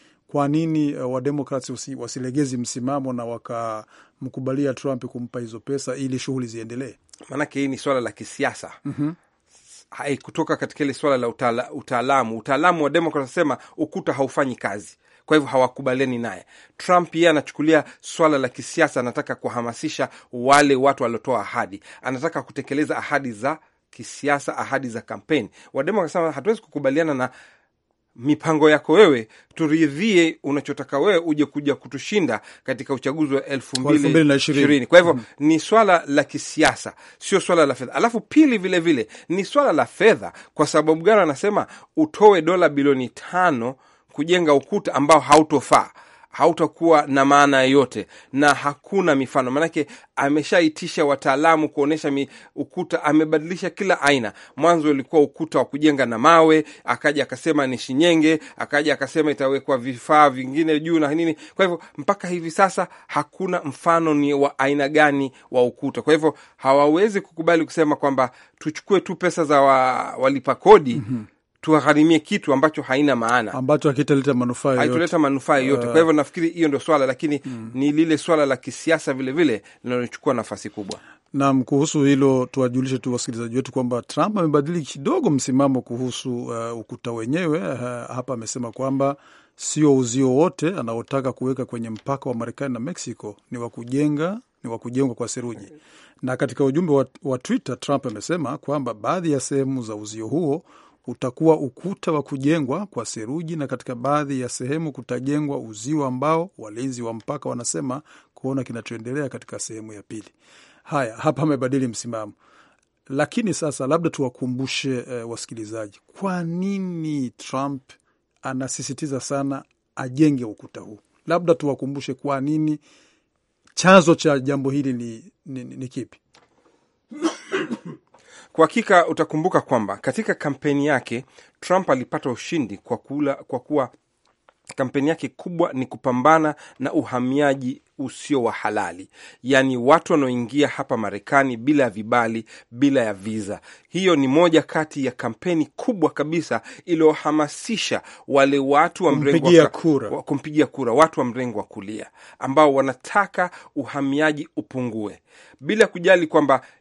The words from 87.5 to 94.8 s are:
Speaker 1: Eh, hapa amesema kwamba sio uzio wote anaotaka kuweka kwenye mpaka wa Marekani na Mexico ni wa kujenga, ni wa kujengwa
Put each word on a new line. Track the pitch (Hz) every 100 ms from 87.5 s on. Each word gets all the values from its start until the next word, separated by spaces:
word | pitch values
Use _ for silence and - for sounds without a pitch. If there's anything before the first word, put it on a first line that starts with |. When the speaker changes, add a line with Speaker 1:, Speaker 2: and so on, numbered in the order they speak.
| 156
Speaker 1:
Eh, | 185 131 123 120 120 123
hapa | 127
amesema | 123 110 127 120
kwamba | 110 131 135 139 143 _ - _ -
sio | - 151 151 135
uzio | 120 123 131 131
wote | 170 - 156
anaotaka | 190 117 117 113 139 131
kuweka | 120 127 135 120
kwenye | 120 113
mpaka | 107 - 135 135
wa | 113
Marekani | 117 - 139
na | 117
Mexico | 135 180 - 110 104 101 _
ni | 123
wa | 117
kujenga, | - 120 135 151 147 165 220 - _
ni | 120
wa |
kujengwa | 113